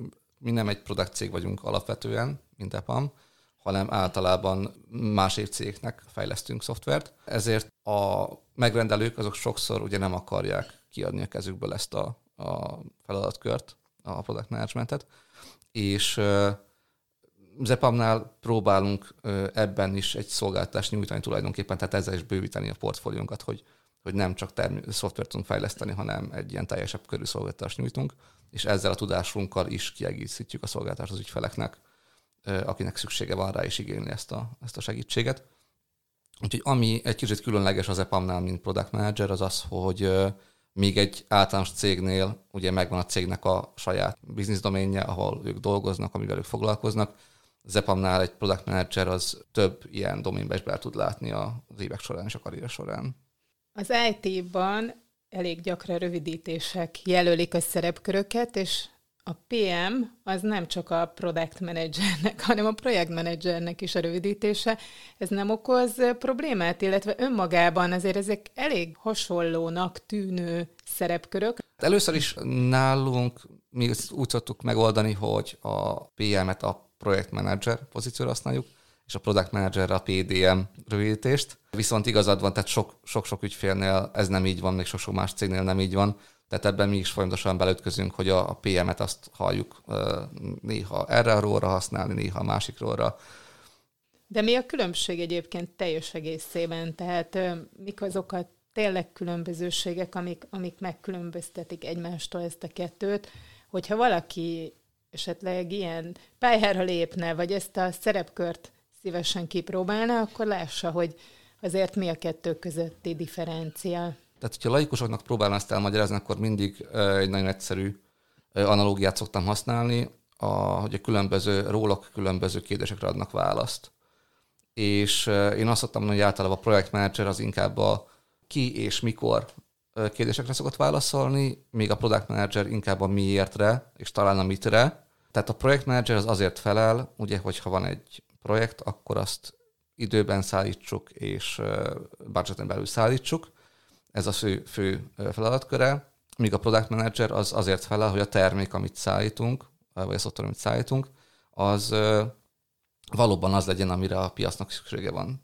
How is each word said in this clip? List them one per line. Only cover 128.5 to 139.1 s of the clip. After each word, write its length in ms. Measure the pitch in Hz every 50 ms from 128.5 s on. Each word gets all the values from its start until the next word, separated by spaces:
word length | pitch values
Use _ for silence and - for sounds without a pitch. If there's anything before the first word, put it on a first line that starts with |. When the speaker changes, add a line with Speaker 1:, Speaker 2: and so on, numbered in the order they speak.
| - 147 127 123 - 113 110
Speaker 1:
és 160 | 104 - -
mikor, 460 | - 113 110 - - - - - 110 - - - - _ _ _ _ _ _
ö, 160 | 113 110 104
kérdésekre 440 | - - 117 117 113 - 123 127 135
szokott 220 | - 143 139 -
válaszolni, 920 | - 143 143 151 143 - - - 139 135 131 135 139 139 131 - - _ _
míg 200 | - 113 107 101
a 60 | 104 -
product 300 | - 113 107 104 98 -
manager 400 | 110 104 101 101 - 107 98 101
inkább 340 | 110 107 - 101 95 95
a 60 | 98 95
miértre, 840 | 101 101 98 95 98 98 95 95 - 104 104 107 117 127 - - _
és 160 | - - -
talán 280 | - - 101 98 98 95
a 40 | 92
mitre. 640 | 95 95 - - 110 104 110 123 156 - - _ _ _ _ _ _
Tehát 180 | - 107 - -
a 60 | 117
projektmenedzser 600 | - - 131 143 139 131 139 127 123 113 - 117
az 100 | 104 101
azért 340 | 113 110 92 101 90 - -
felel, 540 | - 107 101 110 110 110 110 120 131 - - -
ugye, 200 | 107 101 104 95
hogyha 320 | 92 95 92 - - 92
van 160 | 95 92 92
egy 380 | 92 92 - - _ - - - _ _ _
projekt, 400 | _ - 104 110 113 113 - -
akkor 360 | - 110 110 - _ -